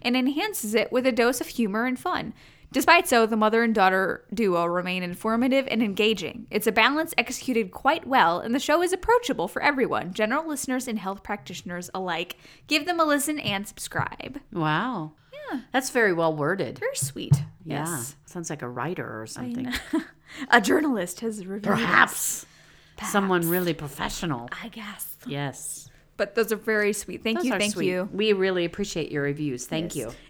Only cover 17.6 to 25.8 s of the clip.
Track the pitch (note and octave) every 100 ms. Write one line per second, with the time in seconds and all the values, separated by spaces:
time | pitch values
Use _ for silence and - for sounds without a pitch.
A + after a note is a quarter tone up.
17.6 | D#3+ C#3+ D#3 D#3+ A#2+ - - F3+ E3 D3
18.6 | A#2+ B2 C3+ F3+ A2+ A2 A2+ - B2+ A#3
19.6 | B2+ B3 - D#4+ - - - - C4 A#3+
20.6 | G#3+ C#4+ D4+ A#3 F3+ - A3+ G#3+ F#3 G3
21.6 | G3+ G#3+ A#3 - - - - - - -
22.6 | - - - - G#3+ G#3 G3 F3+ E3+ F3+
23.6 | F3 D#3 D3 - - - F3 C3 A#2+ -
24.6 | A3+ A3+ G#3 G3+ - - B3 C#3+ C#3+ -
25.6 | - -